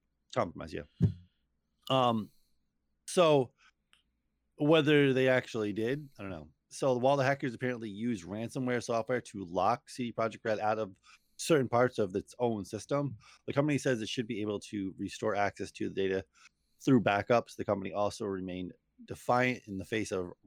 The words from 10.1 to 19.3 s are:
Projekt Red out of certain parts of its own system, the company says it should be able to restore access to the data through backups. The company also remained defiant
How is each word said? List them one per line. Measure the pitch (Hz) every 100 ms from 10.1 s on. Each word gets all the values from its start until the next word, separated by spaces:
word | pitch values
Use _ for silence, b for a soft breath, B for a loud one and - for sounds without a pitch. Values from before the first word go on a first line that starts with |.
Projekt | 110 113 101
Red | 117 107
out | 107 110
of | 104 95 B B _ -
certain | - 160 120
parts | 120 127 -
of | 101
its | 98 - -
own | 120 110
system, | 92 107 - 143 143 110 B B -
the |
company | 123 151 139
says | 143 123
it | 107
should | - 110
be | 110
able | 107 101
to | - 107 95 -
restore | 95 - 107
access | 101 101 - 98
to | - 101
the |
data | 92 95 95 - b b _ _ _
through | - 131
backups. | 101 101 101 117 - -
The |
company | 107 101 95
also | 87 104 - 107
remained | 95 92 90 92 - _ _ 233
defiant | 95 -